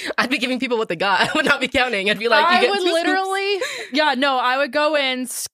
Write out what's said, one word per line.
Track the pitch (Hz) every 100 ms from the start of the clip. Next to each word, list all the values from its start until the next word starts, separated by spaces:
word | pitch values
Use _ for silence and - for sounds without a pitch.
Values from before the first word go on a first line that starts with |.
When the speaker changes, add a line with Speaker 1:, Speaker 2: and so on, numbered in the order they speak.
| - -
Speaker 1:
I'd | 247
be | 262
giving | 247 254
people | 262 233
what | 220
they | 165
got. | 196 190
<laughs> | 240
I |
would | 311 294
not | 285
be | 254
counting. | 269 254 208 190
I'd | 208
be | 233
like, | 220 320
"You | 359
Speaker 2:
I |
Speaker 1:
get | 392
Speaker 2:
would | 392
Speaker 1:
two | 359
scoops." | 330 349
Speaker 2:
literally, | 381 381 381 392 392 539 523 415
yeah, | 262 302 254
no, | 277 254
I | 247 262
would | 285
go | 294 302 302
in, | 269 254
s-, | 247 - -